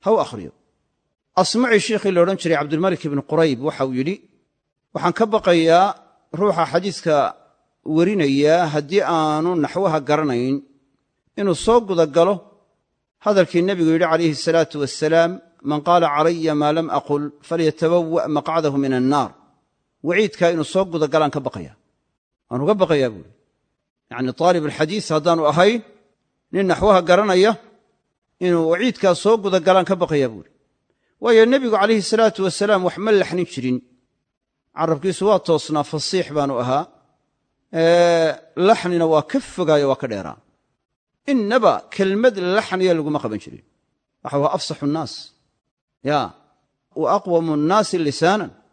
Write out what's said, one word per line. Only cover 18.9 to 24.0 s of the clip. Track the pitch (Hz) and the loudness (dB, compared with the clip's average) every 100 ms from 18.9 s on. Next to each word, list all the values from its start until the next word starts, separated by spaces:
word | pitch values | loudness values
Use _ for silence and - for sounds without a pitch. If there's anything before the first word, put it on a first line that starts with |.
annaar.'" | 127 127 143 117 - _ _ _ _ _ _ | 0 0 0 -2 -8 _ _ _ _ _ _
Waciidkaa | 143 180 214 - 170 | -4 0 0 2 0
inuu | 170 151 | 0 -2
soo | 185 190 | -2 -2
guda | 165 151 | -2 0
galaan | 156 151 | 0 0
ka | 147 | -2
baqayaa. | 127 - 80 - _ _ _ _ _ _ _ | -8 -10 -16 -18 _ _ _ _ _ _ _
Waan | 120 | -4
uga | 147 | -2
baqayaa | 214 185 151 127 | 0 0 0 -2
buuri. | 104 - _ _ _ _ _ _ _ | -4 -20 _ _ _ _ _ _ _